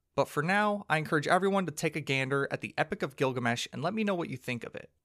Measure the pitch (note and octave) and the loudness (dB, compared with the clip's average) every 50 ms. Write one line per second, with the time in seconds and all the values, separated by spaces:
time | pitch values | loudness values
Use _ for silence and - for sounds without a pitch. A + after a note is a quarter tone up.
0 | _ _ - C#3 C3 - - D3 D3 F3+ G3 G#3 G#3+ G#3 G#3 G3+ - - D#3 D#3 | _ _ 0 0 0 0 0 -2 0 2 2 2 2 2 0 -2 0 0 0 0
1 | D3+ C3 E3+ D3+ C#3 - F3 F#3 G3 G3 G3 G3 F#3 D#3 D3 - E3+ D#3+ D3+ D#3+ | 2 2 0 2 4 4 4 4 4 4 2 2 0 -2 -4 -2 -2 -2 -2 -2
2 | C3 - C3+ C3+ C3+ C3 C#3 C#3 C#3 - - - - - - D3 D3+ - - - | -2 0 0 0 0 0 0 0 0 -2 -4 -6 -6 -4 -2 -2 -2 -2 -2 -4
3 | F#3 C#3+ - - C#3 C3 B2 B2+ B2 A#2 A#2 - - - - B2 C#3 F3 A3 A3 | -4 -4 -2 0 0 0 2 0 0 0 0 0 -4 -6 -6 -4 -4 -2 0 0
4 | G#3+ G3+ F#3+ F3 F3 - C3 - - B2+ B2 A2+ - - - - - - _ _ | 0 0 0 0 -2 -4 -6 -8 -6 -6 -6 -6 -6 -10 -12 -12 -16 -16 _ _